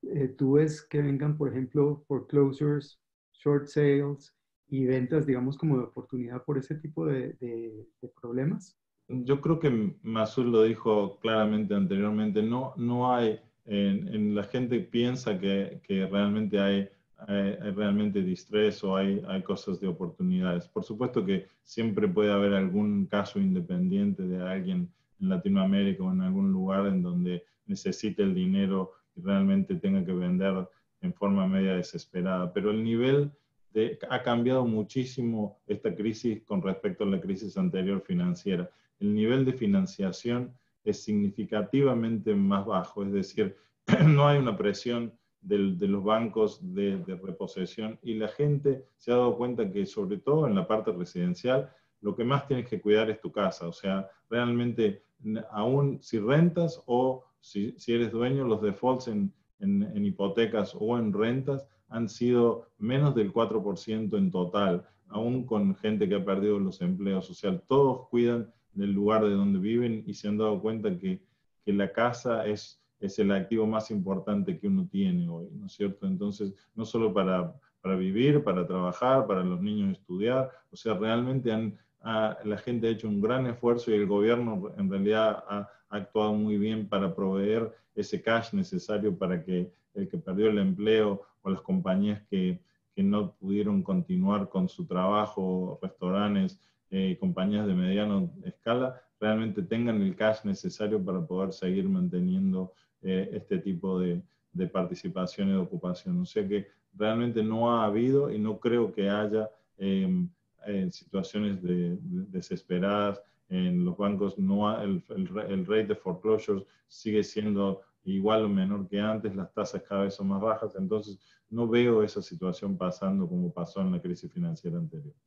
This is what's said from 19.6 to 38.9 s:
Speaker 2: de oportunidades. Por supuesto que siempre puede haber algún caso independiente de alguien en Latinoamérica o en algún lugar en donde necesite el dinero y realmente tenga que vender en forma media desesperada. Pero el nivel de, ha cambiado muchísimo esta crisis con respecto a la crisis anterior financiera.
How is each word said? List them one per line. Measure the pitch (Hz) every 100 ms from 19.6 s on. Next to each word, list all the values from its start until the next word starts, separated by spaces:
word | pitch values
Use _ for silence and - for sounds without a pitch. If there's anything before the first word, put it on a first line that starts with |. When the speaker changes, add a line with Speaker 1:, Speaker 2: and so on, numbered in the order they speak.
| - 90
Speaker 2:
de | 98
oportunidades. | 82 90 80 92 92 92 87 -
Por | -
supuesto | 95 107 123 123 95
que | 95 - _
siempre | _ - 113 101 104
puede | 90 104
haber | 101 101
algún | 98 95 98 104 104 92
caso | 101 101 101
independiente | 95 92 87 90 92 98 101 95
de | 92 92
alguien | 92 95 90 90 87 _ _ _
en | 92
Latinoamérica | 92 101 98 95 98 98 92
o | 92
en | 92
algún | 92 95 98
lugar | 95 95 95 98
en | 95
donde | 90 87 90 90 - _ -
necesite | 98 101 - 110 95
el | 98 92
dinero | 92 98 98 95 92 - _ -
y |
realmente | 95 98 98 98 - 92
tenga | 101 98 87
que |
vender | 90 90 90 98 92 90 _ _ _
en | 92
forma | - 101 98 95
media | 95 95
desesperada. | 92 87 85 - 90 90 92 90
Pero | 101 101
el | 110
nivel | 113 113 127 139 143 - _ _ _
de, | 110 113 147 -
ha | 127
cambiado | 127 120 117 131 123
muchísimo | 110 101 135 131 - 117 113 104 - _
esta | 101 113 87
crisis | 107 110 123 107
con | _ 101
respecto | 90 90 104 87
a | 104
la | 98
crisis | 92 95 104 98
anterior | 92 92 92 98
financiera. | - 175 90 175 202 180 180 _ _